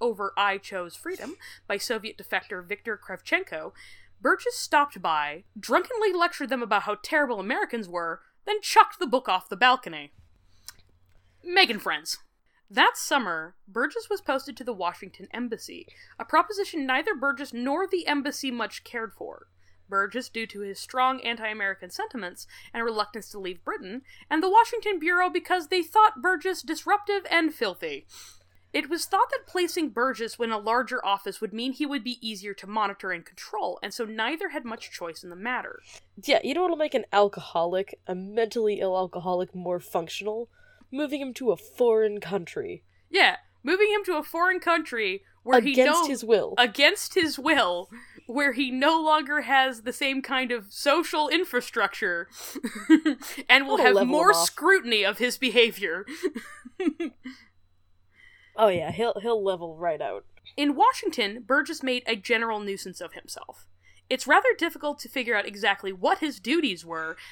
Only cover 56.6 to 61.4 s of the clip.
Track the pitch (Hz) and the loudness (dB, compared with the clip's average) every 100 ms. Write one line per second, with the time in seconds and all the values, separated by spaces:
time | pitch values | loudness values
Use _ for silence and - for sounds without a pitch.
56.6 | - - 359 - 330 - 254 262 _ _ | -16 -6 -4 -2 -6 -10 -18 -18 _ _
57.6 | _ _ _ _ _ _ - _ _ - | _ _ _ _ _ _ -20 _ _ 4
58.6 | 214 180 156 160 233 208 214 226 196 185 | 4 4 -2 -2 -2 -2 -2 0 0 -2
59.6 | 170 160 170 156 139 98 - - - - | -6 -6 -4 -2 -4 -8 -12 -20 -12 -2
60.6 | 285 277 453 523 415 - 202 220 | 0 4 4 2 -2 -2 -2 -4